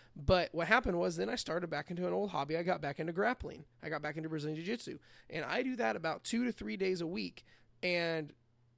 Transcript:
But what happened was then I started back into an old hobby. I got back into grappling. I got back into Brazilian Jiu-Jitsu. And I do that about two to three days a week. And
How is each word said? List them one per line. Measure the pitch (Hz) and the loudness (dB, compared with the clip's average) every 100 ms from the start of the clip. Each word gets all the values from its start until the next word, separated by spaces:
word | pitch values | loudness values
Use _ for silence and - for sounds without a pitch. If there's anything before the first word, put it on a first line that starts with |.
| - - | -18 0
But | 139 185 170 | 6 6 6
what | 151 170 | 0 4
happened | 233 233 175 | 6 6 2
was | 185 165 | 2 0
then | 196 | -2
I | 240 | -2
started | - 165 180 | -2 -2 -2
back | 147 151 | -4 -4
into | 175 180 | -2 0
an | |
old | 180 202 | 0 0
hobby. | 170 143 160 | 0 0 0
I | |
got | 175 170 | 2 0
back | 143 143 | 0 -2
into | 160 | -2
grappling. | 170 214 254 - 160 156 - | 0 0 0 -4 -10 -14 -12
I | 156 | -6
got | 156 | -4
back | 151 151 | -4 -4
into | 160 | -4
Brazilian | 156 147 156 | -2 -2 -4
Jiu-Jitsu. | 170 233 - 135 - - - | -4 -4 -6 -10 -14 -20 -10
And | 160 131 | -6 -2
I | 190 | 0
do | 262 247 | 0 0
that | 226 208 | 0 0
about | 160 151 - | -2 -4 -2
two | 233 | 0
to | 247 | 0
three | - 208 214 | -2 -4 -2
days | 190 185 | 0 0
a | 165 | -2
week. | 202 185 - - - - - | -4 -6 -8 -20 -20 -20 -4
And | 180 175 170 160 151 - _ _ _ | 0 2 2 0 -4 -10 _ _ _